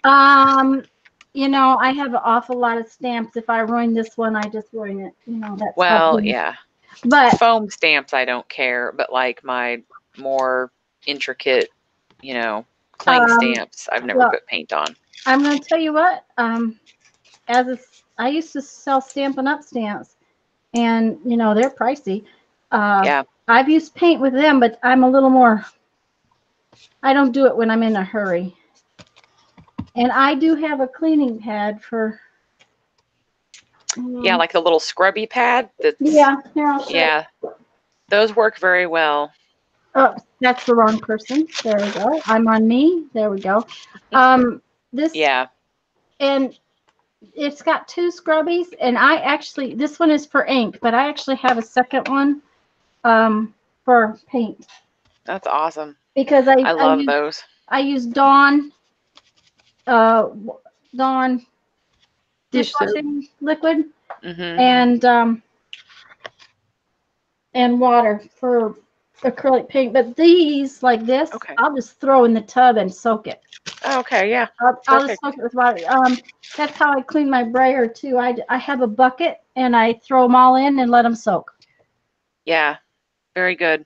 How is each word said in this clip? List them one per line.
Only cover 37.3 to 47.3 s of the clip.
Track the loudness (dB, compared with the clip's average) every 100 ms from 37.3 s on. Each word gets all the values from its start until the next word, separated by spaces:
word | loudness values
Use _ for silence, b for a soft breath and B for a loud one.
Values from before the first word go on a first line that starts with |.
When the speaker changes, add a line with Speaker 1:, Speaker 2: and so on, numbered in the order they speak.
| _ -16 -16 _ _ _ _ _
Speaker 2:
Those | 0 0
work | 2 0 0
very | 0 0 0
well. | 0 0 0 -4 _ _ _ _ _ _
Speaker 1:
Oh, | 0 0 0 _ _
that's | -2 -2
the | 0
wrong | 2 2 0
person. | -6 -10 -4 -4 -4 -6
There | -4 -2
we | -2
go. | -4 -4 -4 -2
I'm | 0 2
on | 2 2
me. | 2 2 0 -6
There | -4 -4
we | -4
go. | -2 -2 -4 B B B _
Um, | 2 4 4 2 -4 _ _ _
this | -4 -4
Speaker 2:
Yeah. | 0 0 0 -4 _ _ _ _ _ _ _
Speaker 1:
and | -2 0 -2 -8 _ _ _ _ _ _ _